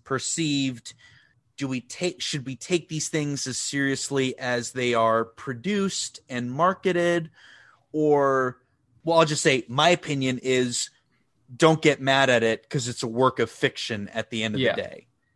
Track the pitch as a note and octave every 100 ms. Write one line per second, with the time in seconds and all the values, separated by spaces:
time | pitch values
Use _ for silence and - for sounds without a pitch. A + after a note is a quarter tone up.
0 | - C3 - - D#3 C#3+ C3+ A#2+ - -
1 | - _ _ _ _ - C#3 B2+ - -
2 | F3+ - - D3+ C3+ B2+ - F3+ - D#3
3 | - D#3+ D3 C#3 C3 A#2+ - C#3+ C#3 C3
4 | - C#3 C3 - B2+ A#2+ A#2 B2+ B2 A#2
5 | A2+ A2+ A2+ - - A#2+ F3+ G#3 G3 -
6 | - - - B2 B2 C3+ F3 F#3 F#3+ F3
7 | F3 E3+ D#3+ _ - - _ _ _ D#3
8 | D3+ C#3+ C#3 C3+ B2+ - _ _ _ _
9 | D#3+ E3 D#3 D3+ D#3+ C3 - C3 E3 F3
10 | - C#3 C3 B2+ C3 B2+ B2+ A#2 - _
11 | _ _ _ _ - A#2+ D#3+ D#3+ D#3 C3+
12 | C3+ C3+ C3 A#2+ A2+ A2 - C#3+ A#2+ A#2+
13 | A#2+ A2+ B2+ - A2+ - C3+ - - G#2+
14 | G2+ A2+ A2 A2+ A2 A#2+ A#2+ G2 - -
15 | - _ _